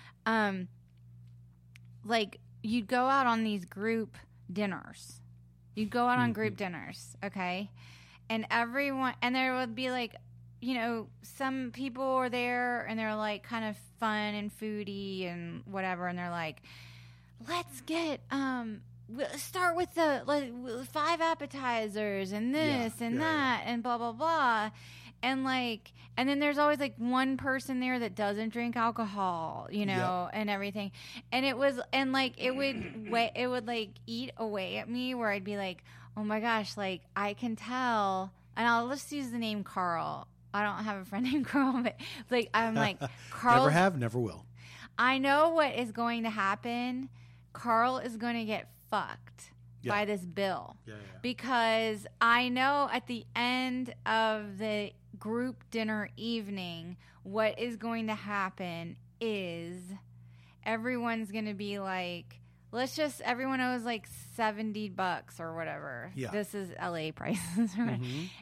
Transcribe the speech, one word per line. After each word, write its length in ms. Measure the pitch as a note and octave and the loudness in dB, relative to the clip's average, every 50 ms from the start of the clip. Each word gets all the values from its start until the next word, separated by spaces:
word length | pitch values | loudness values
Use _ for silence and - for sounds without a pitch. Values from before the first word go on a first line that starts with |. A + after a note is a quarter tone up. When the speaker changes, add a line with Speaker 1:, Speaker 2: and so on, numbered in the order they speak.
| - - - - - | -20 -20 -20 -4 0
Speaker 1:
um, 440 | A3 A3+ A3+ G#3+ G3+ G3 F#3+ F3+ F3+ - - - - - - - - - - - - - - - - - - - - - - - - - - - | 2 4 4 4 4 2 0 -4 -6 -10 -18 -20 -20 -20 -20 -20 -20 -20 -20 -20 -20 -20 -20 -20 -20 -20 -20 -20 -20 -20 -20 -20 -20 -20 -16 -4
like, 340 | G#3 A#3 A#3 G#3+ G3+ - - - - - - - | 0 2 2 2 0 -4 -16 -20 -20 -20 -8 -4
you'd 240 | G#3+ A3 B3 G#3 F#3+ | -2 0 0 0 2
go 180 | B3+ B3 B3+ C4 | 2 4 4 6
out 200 | C4+ C#4 C4 A#3+ | 6 6 6 4
on 160 | A#3 A3+ A3+ | 4 4 2
these 220 | A3 G#3 G3+ F3 | 0 0 -2 -4
group 520 | F3 - F#3+ G3+ A3+ A3+ A3+ A3 - - - - - - - - - | -8 -8 -4 0 0 2 0 0 -4 -8 -18 -20 -20 -20 -20 -14 -8
dinners. 680 | F3+ G3 G#3 G3 F3+ - - - - - - - - - - - - - - - - - - - - | -4 -2 -2 -2 -2 -6 -8 -12 -16 -16 -16 -18 -18 -18 -20 -20 -20 -20 -20 -20 -20 -20 -20 -12 -4
You'd 140 | G#3+ A3 G3+ | -4 -4 0
go 180 | A#3 A#3+ A#3+ B3 | 2 2 4 4
out 120 | B3 B3 | 6 6
on 140 | B3 A#3+ A3+ | 4 4 2
group 200 | G#3 A3 G#3+ G#3 | 2 0 -2 0
Speaker 2:
Mm-hmm. 180 | F#3 G3+ F#3 F3 | -2 -4 -4 -4
Speaker 1:
dinners, 420 | D3+ F2+ - F3+ - - - - - - | -8 -10 -10 -12 -12 -14 -16 -12 -8 -8
okay? 460 | G3+ F#3+ G3+ F#3 F3+ F3+ F#3 G#3 G3+ - - - - - - - - - - - - | -6 -4 -2 -2 -2 -2 -2 -4 -8 -10 -16 -20 -20 -20 -20 -20 -20 -20 -20 -8 -4
And 160 | A3+ A3 G#3+ - | -2 -2 0 2
everyone, 640 | - A#3 A#3 A#3 A#3 C#4 C#4+ C#4+ C4+ C4 C4 B3+ - - | 2 2 2 2 0 0 0 0 0 2 0 0 0 0
and 140 | - B3 B3 | 0 0 2
there 200 | C4 C4 C4 B3+ | 2 2 2 2
would 200 | B3+ B3+ A#3 A3 | 0 -2 -2 -4
be, 160 | A3+ C4 B3+ | -4 -2 -2
like, 240 | B3+ B3+ A#3+ - - - - - - - - - - - | 0 -2 -2 -4 -8 -14 -18 -20 -20 -20 -20 -20 -16 -8
you 120 | - A#3+ C4 | -4 -2 -2
know, 320 | B3 A3+ A#3 A#3 A3+ G#3 - - - | 0 0 0 0 -2 -4 -8 -14 -20
some 500 | - - - - C#4 C4 C4 C4 C4 A#3+ | -20 -20 -6 -4 -2 -2 0 -2 -4 -4
people 440 | A3+ A#3+ C4+ C4+ A#3 B3+ C4+ C4 C4 | -6 -4 -6 -6 -4 -2 0 2 4
were 140 | C4 B3+ B3 | 4 2 2
there 520 | A#3 B3 A#3+ B3 B3 B3 B3 B3 A#3+ A#3 | 0 0 0 0 0 0 0 0 0 -2
and 180 | - - A3 A3 | -2 -4 -2 -2
they're, 160 | A3 G#3+ G#3+ | -2 -2 -2
like, 280 | G#3+ G#3+ G#3+ G#3 G3+ - | 0 -2 -2 -2 -4 -6
kind 200 | - A#3+ A3+ A3 | -6 -4 -4 -2
of 120 | G#3+ G#3+ - - - - - | -4 -6 -8 -12 -20 -8 -4
fun 340 | A#3 A3 G#3+ G#3+ G#3 G#3 G#3 | -2 0 0 0 0 -2 -2
and 160 | G#3 G3+ G#3 - - | -2 -4 -6 -6 -6
foodie 680 | G#3+ A3 G#3+ G#3 G#3 G3+ G3+ G3 G3 G3 F#3+ F#3 F#3 F3 | -6 -4 -4 -4 -4 -4 -6 -6 -4 -4 -4 -4 -4 -4
and 320 | F3 F3 E3+ E3+ E3 E3 - | -4 -6 -6 -8 -8 -8 -10
whatever, 420 | - G3 G3 F#3+ F#3 F#3 F3 F3+ F3+ | -6 -4 -2 0 0 0 0 0 -2
and 100 | F3 F3+ | -2 -2
they're 100 | F3 F3 | -4 -2
like, 320 | F3 E3+ E3 D#3 D3 - - - - - - - - - - - - - - - - - A3+ B3+ | -2 -2 -2 -4 -4 -8 -16 -20 -20 -18 -18 -18 -18 -20 -20 -20 -20 -20 -20 -20 -20 -16 -6 -2
"Let's 340 | E4+ F4 F4 F4 - B3+ | -2 -2 -2 -4 -10 -16
get, 400 | - - D#4+ E4+ E4+ D#4 C#4+ - - - | -6 -4 -2 0 0 0 -2 -4 -4 -4
um, 500 | - C#4 C4+ C4 B3+ B3 A#3 A3+ G#3+ - - - - - - - | -2 0 0 0 0 -2 -4 -6 -8 -10 -12 -16 -20 -20 -16 -14
we'll 200 | A3 B3 C#4 - - C#4+ | -6 -4 -4 -4 -4 -8
start 380 | - - - F#4+ F4+ F4 E4+ E4+ | -10 -6 0 2 4 4 4 4
with 160 | F4+ F4 - | 0 0 2
the, 300 | E4 E4 D#4 C#4+ B3 - | 4 4 4 4 2 2
like, 220 | A#3+ D4 D4 C#4 B3 | 2 2 2 0 -2
w-, 340 | A#3 B3 B3 C4 C4+ B3+ B3 | -6 -8 -6 -6 -6 -6 -6
five 380 | - - D#4 D4 D#4 E4+ D#4+ | -4 -2 0 2 2 2 4
appetizers 1080 | E4 E4 E4 D#4+ C#4+ C#4+ - C#4 C4+ B3 A#3+ A3+ A3 G#3+ G3 G#3+ G#3+ G#3 G3+ G3 G3 F#3 G3+ | 4 2 2 0 -2 -8 -8 -4 -2 0 0 2 0 -2 -2 -2 0 0 0 0 -2 -2 -2
and 180 | G#3 A3 B3 C4+ | -2 0 0 2
Speaker 2:
Yeah, 300 | D#4 D#4+ D#4+ C#4+ B3+ A#3 A3+ | 2 4 4 4 2 0 -2
Speaker 1:
this 120 | A3 - | -2 -4
and 140 | A#3+ A#3 A#3 | -4 -2 0
Speaker 2:
yeah, 60 | C4 | 2
yeah. 60 | D#4 D#4+ D#4+ D4+ C#4 C4 A#3+ G#3 | 2 2 2 2 2 2 2 0
Speaker 1:
that 60 | - - | 0 -2
and 160 | A#3+ A#3 A3 | -2 -2 0
blah, 140 | B3 A#3+ A#3 | 0 0 0
blah, 140 | A#3 A#3 | 0 -4
blah." 600 | A3+ A3+ D4+ D#4+ E4 D#4+ C#4+ B3 A3+ A3 G#3 G#3+ - - - - - - - - - - | -2 0 0 2 4 4 4 4 4 4 2 0 -4 -10 -18 -18 -18 -18 -18 -20 -10 -2
And, 220 | - B3 C4+ C4 C4 | 0 0 0 2 2
like, 480 | C4 C4 B3+ B3 A#3+ A3+ G3+ - - - - - - - | 2 0 0 0 0 -2 -4 -8 -16 -20 -20 -20 -8 -2
and 120 | - B3+ C4+ | 0 2 4
then 100 | C#4+ C#4 | 4 4
there's 180 | D4 D4 C#4+ C#4 | 4 4 4 6
always, 220 | D4 D4 D4+ B3+ | 6 6 6 4
like, 160 | C#4+ C4+ - - | 2 -2 -2 -2
one 380 | A3+ A#3+ B3+ B3+ C4 C4 C4+ B3+ | 0 2 4 4 4 4 2 0
person 420 | B3+ C#4 C4 C4+ B3+ - C4 B3+ | 0 0 0 0 0 -2 -2 0
there 180 | B3+ B3+ B3+ B3 | 0 2 2 2
that 160 | A#3 G#3+ F3+ | 0 -2 0
doesn't 340 | G#3 G#3+ G3+ G3+ G#3 A3 A3+ | 0 0 0 2 0 -2 -2
drink 260 | G#3 A#3+ A#3 A#3+ A#3 B3 | -2 -2 -2 0 0 2
alcohol, 880 | A3+ A#3 A3+ - A3+ G3+ G3 G3+ G3 F#3 F3 E3 D#3+ D#3+ - - - - | 2 2 2 0 -2 -2 0 0 0 2 2 0 -2 -4 -4 -6 -8 -4
you 80 | - G#3 G#3 | -2 0 0
Speaker 2:
Yep. 20 | G3+ | 2
Speaker 1:
know, 420 | F#3+ F#3 F#3 F3+ F3+ F3+ F3+ - | 2 2 2 2 2 0 -2 -2
and 180 | - G#3+ G#3+ G#3 | -2 -2 0 0
everything. 420 | G3+ G3 G3 G3+ G3 G#3+ G3+ G3 - - - - - A#3 - - | 0 0 -2 -4 -4 -4 -6 -6 -8 -12 -16 -14 -16 -16 -8 -2
And 140 | - B3+ C4 | 0 2 2
it 120 | C#4 C4 A#3 | 2 2 4
was, 220 | C#4 C#4 C4+ A#3+ - - | 4 4 4 2 -4 0
and, 200 | - C4 C#4 C4 C4 | 0 2 2 4 4
like, 200 | C4+ C4 B3 - - | 2 2 2 0 0
it 180 | - B3+ C4 | 0 0 2
would 540 | C4+ C#4 C4+ C4 A3 - F3+ - A3 G#3+ G3+ | 2 0 0 0 -2 -4 -6 -6 -8 -4 0
Speaker 2:
<clears throat> 20 | |
Speaker 1:
wa-, 200 | A#3 A#3 A#3 A3 - | 2 2 2 2 2
it 120 | - B3 B3 | 0 0 0
would, 200 | B3+ B3 A3+ A3+ | 0 -2 -2 -2
like, 240 | A#3+ A#3 A3 G3 - - - - | -2 -2 -4 -4 -8 -16 -10 -8
eat 240 | A#3 A#3 B3+ B3 - - | -6 -6 -6 -6 -6 -6
away 400 | A3+ G#3+ G#3 G3+ F#3 F3+ F#3 G#3+ | -4 -4 -2 -2 -2 -2 -4 -6
at 120 | - - | -4 -4
me 260 | A#3 B3 B3+ B3+ B3+ | -4 -4 -2 -2 -2
where 140 | A#3+ A#3 G#3+ | 0 0 0
I'd 140 | G3+ G3+ F#3+ | 0 0 -2
be 100 | G#3 G#3 G3+ | -4 -4 -2
like, 260 | G3 F#3+ F3+ - - - - - - - - G#3+ | -2 -4 -6 -8 -14 -20 -20 -20 -18 -12 -8 -6
"Oh 60 | G#3+ | -2
my 160 | G#3 G#3+ G#3+ | 0 0 0
gosh, 340 | G#3+ A#3 A3+ A3 G#3 G3 - G#3 | 2 2 2 2 0 -2 -4 -4
like, 240 | G3+ F#3+ F#3 F3 - - - | -2 -2 -2 -4 -8 -6 -4
I 180 | G3 G3+ G#3 G#3 | -2 -2 -2 -2
can 220 | - - A#3+ A3 - | -2 -2 -4 -4 -4
tell." 760 | - A3 B3 B3+ B3+ B3 A#3 G#3+ G3+ G3 F#3+ F#3 F#3+ F#3+ - - - - - - | -6 -6 -2 0 2 2 4 4 2 2 2 0 -2 -4 -8 -16 -20 -10 -4 2
And 80 | A3+ A#3 | 4 6
I'll 200 | A#3 A#3 A#3 A#3+ | 6 6 4 0
just 220 | C#4 C#4 - - | -4 -4 -6 -6
use 180 | D4 D4 C4+ B3 | -6 -4 -4 -4
the 60 | A3+ A#3+ | -4 -2
name 260 | A#3 A3 G#3+ G#3 F#3+ | -2 -2 -2 -2 -4
Carl. 640 | - - G3 F3+ F3 E3+ D#3+ D#3 D3+ D#3 C#3 - - - - - - - | -4 -2 0 0 2 2 0 0 -2 -4 -6 -8 -14 -20 -20 -20 -4 -2
I 100 | G3+ G#3 | 0 0
don't 200 | G#3 G3 F3 G#3+ | 2 0 -2 -2
have 160 | G#3+ G3+ G3 | -2 -4 -4
a 40 | F#3 | -6
friend 200 | F#3 G3+ G3 B3 | -4 -2 -2 0
<laughs> 60 | B3+ | 2
named 160 | C4 D4+ B3+ - | 2 2 0 2
Carl, 340 | - C#4+ C4+ C4 B3 B3 B3 | 4 4 6 6 4 4 2
but, 140 | A3+ - - - - - - A#3 - | 0 -2 -4 -10 -12 -12 -12 -4 0
like, 200 | A#3+ B3 A3+ A#3 - | 2 2 2 4 2
I'm 200 | G#3+ A3+ A3+ A3 | 2 2 4 4
like, 240 | - - G#3 F#3 - | 4 2 2 2 -2
Speaker 2:
<laughs> 0 | |
Never 100 | D3 B2+ - - - - | -6 -6 -6 -8 -14 -14
Speaker 1:
"Carl's" 420 | - - - B3 A#3+ B3 C4 C#4+ D3+ | -10 2 6 8 10 10 10 10 8
Speaker 2:
have, 240 | E3+ F3+ G3 F3 C#3 | 8 8 8 6 4
never 200 | A#2+ A#2 A2+ B2+ | 0 0 2 0
will. 260 | A#2+ G#2 E2+ - - - - - - - - - - - - - | 0 0 -2 -6 -14 -18 -20 -20 -20 -18 -18 -18 -18 -10 0 2
Speaker 1:
I 200 | A#3 B3+ C4 C4+ | 4 4 4 4
know 320 | C4 C#4 C#4 D4 D#4 E4+ | 4 6 6 8 8 6
what 260 | E4 E4 D4+ C4+ - | 6 6 4 4 4
is 160 | - B3 A3+ | 0 -2 -2
going 320 | G3+ A#3 A#3 A#3 A#3 A#3 A3+ | -2 -2 0 0 0 0 0
to 60 | A3+ | -2
happen. 800 | G#3+ A3 G3 G3 G3+ G#3 - A#3+ A#3+ A#3+ A#3+ B3 B3+ B3+ C4+ C4 - - - - - - - - | 0 2 2 2 2 0 -2 -4 -2 -2 -2 -2 -2 -4 -6 -8 -10 -16 -20 -20 -20 -20 -20 -18
Carl 460 | - - - A#3+ A3+ A3+ A#3 B3 B3+ C4 | -16 -8 0 4 6 6 6 6 4 0
is 180 | - B3+ A3+ | -4 -6 -6
gonna 300 | A3 A3 A#3+ A#3 A#3 A3+ | -2 -2 -2 0 0 -2
get 240 | G#3+ A3 F#3+ - - - - - - | -2 -2 -4 -4 -8 -16 -20 -8 -2
fucked 640 | - G#3 F3 A2 - - - - - - - - - - - - - - | -2 -2 -2 -2 -8 -12 -14 -20 -20 -20 -20 -20 -20 -20 -20 -20 -20 -8
Speaker 2:
Yeah. 100 | - A#2+ | -4 0
Speaker 1:
by 140 | G#3 G3+ G#3+ | 0 2 2
this 160 | G3+ G#3 G3 | 0 0 -2
bill. 560 | F3 F3 E3 - G3 F#3+ F3+ C#3 F#2 - - - - | -4 -6 -4 -2 0 0 0 -2 -6 -10 -14 -16 -16
Speaker 2:
Yeah, 80 | - G#2+ | -16 -14
yeah, 40 | G#2+ | -14
yeah. 180 | G#2 G2 - - | -14 -14 -16 -6
Speaker 1:
Because 840 | - B3 B3 - - B3 C4 A#3+ A3+ A3+ A3 A3 A3+ A3 A3 G3+ G#3 - - - | -4 -4 -4 -2 -2 0 2 4 4 4 4 4 4 2 0 -2 -6 -12 0 2
I 260 | - A#3 A#3 A#3+ B3 B3 | 6 6 6 6 6 4
know 400 | B3 B3+ C4 C#4 C#4+ C#4+ C#4+ B3+ | 2 4 4 4 4 4 2 2
at 140 | - B3 - - | 0 -2 -2 -2
the 180 | B3 A3+ - - - | -6 -6 -6 -4 -2
end 580 | A#3 A#3+ B3 B3+ B3+ B3+ B3+ B3 B3+ B3+ A#3+ - - - | 0 2 2 2 2 0 0 -2 -2 -4 -6 -8 -6 -2
of 520 | G#3+ A3 A3+ A3 A3 A3 G#3+ G#3 G#3 G3 F#3+ | 2 2 4 4 4 2 0 -4 -6 -6 -4
the 340 | G#3+ A3 G#3+ G#3 G#3 G3 - - - - - G3+ | -2 0 0 0 -2 -4 -8 -14 -20 -20 -18 -10
group 440 | - G#3+ A3+ A#3 B3 C4 - - - - | -6 -4 -2 0 -2 -2 -4 -8 -14 -6
dinner 400 | - A3+ A3 G#3+ A3 G#3+ G#3 - - - | -4 -2 0 0 0 -2 -2 -4 -6 -6
evening, 800 | G#3+ A#3 A#3 A3+ G#3 G3 G3+ G3 F3+ F3 E3+ E3 E3 F3 F3+ - - - - - - | -4 -2 -2 -2 -2 -4 -6 -6 -6 -6 -8 -8 -8 -10 -12 -12 -16 -20 -20 -18 -14
what 360 | G3 G3 A3 A3 G#3+ - - | -6 0 2 2 2 2 0
is 160 | A#3 B3 A#3 G#3 | -4 -4 -4 -4
going 300 | A3+ A#3 A#3 A3+ A3 A3 | -4 -2 -2 -2 0 -2
to 80 | G#3+ | -2
happen 800 | G#3 F#3+ G3+ G#3 G3+ G3 F#3 F#3 - F#3+ F3+ E3+ E3+ E3+ E3+ - - - - - _ | -4 -4 -4 -2 0 -2 -2 -2 -4 -6 -6 -4 -6 -8 -8 -10 -12 -16 -20 -10 _
is 580 | A#3 A3+ G#3+ G3+ F#3+ F3 E3+ E3+ E3 E3+ F3+ F3+ F3+ F3+ G3 G3 - - - - - - - - - - - - - | -2 -2 -2 -2 -2 -4 -6 -6 -8 -8 -10 -10 -10 -12 -12 -14 -14 -20 -20 -20 -20 -20 -20 -20 -20 -20 -20 -8 -4
everyone's 680 | - A3+ A3+ A3 B3 B3+ A#3+ A#3 A#3+ A3+ A3+ A3+ G3 | -2 -2 0 0 -2 -2 0 0 0 0 -2 -2 -4
gonna 220 | G3 A3 G#3+ G#3+ G#3 | -4 -4 -2 -2 -4
be 260 | F#3+ G#3 G3+ G3+ G3+ | -4 -4 -4 -4 -4
like, 600 | G3 F#3+ F#3 F#3 F3+ F3+ F3 E3+ - - - - - - - - - - | -2 -2 -2 -2 -2 -2 -4 -6 -8 -12 -18 -20 -20 -20 -20 -20 -20 -8
let's 240 | - A#3 B3+ B3+ - | -2 -2 -2 -2 0
just, 260 | D#4 D#4 D4 B3 - | 0 0 0 0 -4
everyone 380 | - - B3 A#3+ C4+ C4+ C4+ C4 | -2 -2 0 0 0 -2 0 0
owes, 220 | B3+ B3+ B3+ B3 A3+ | 2 0 0 -2 -2
like, 240 | A#3+ A#3 G#3+ - - - - - - - | -4 -4 -4 -6 -10 -16 -16 -16 -12 -4
seventy 540 | - A3+ G#3+ G#3+ G#3 A3 A3 G#3 G#3+ G#3+ G3+ | 0 0 0 0 0 -4 -4 -2 -4 -4 -4
bucks 500 | F3+ F#3 F#3+ F#3 E3+ C#3 - - - - | -2 0 0 0 0 -2 -4 -10 -12 -10
or 160 | E3 E3 D#3+ | -8 -6 -6
whatever. 560 | E3 E3 D#3 D3+ D3 D3+ C#3+ C3 A#2+ A#2 F3 F#3 | -4 -4 -4 -4 -6 -6 -8 -8 -8 -10 -8 -6
Speaker 2:
Yeah. 140 | C#3 B2+ A2+ | -6 -6 -2
Speaker 1:
This 220 | F#3 G#3 G#3 G3+ - | -2 -2 -2 -2 -4
is 160 | G#3 G3 F3+ - - | -6 -6 -6 -6 -6
L 180 | - F3+ E3+ | -4 -4 -2
A 160 | E3 D#3 D#3+ | -2 -4 -4
prices, 600 | - - - - A#3 F#3 E3+ E3+ E3+ G3 A#3 G#3+ F3+ | -6 -4 -2 -2 0 0 -2 -2 2 2 2 2 2
<laughs> 20 | G3+ | 0
right? 220 | A#3+ A3+ B2+ A#2+ | 0 0 0 0
Speaker 2:
Mm-hmm. 260 | B2+ B2 B2+ C#3+ E3+ F#3 - - | -2 -2 -4 -4 -4 -6 -8 -14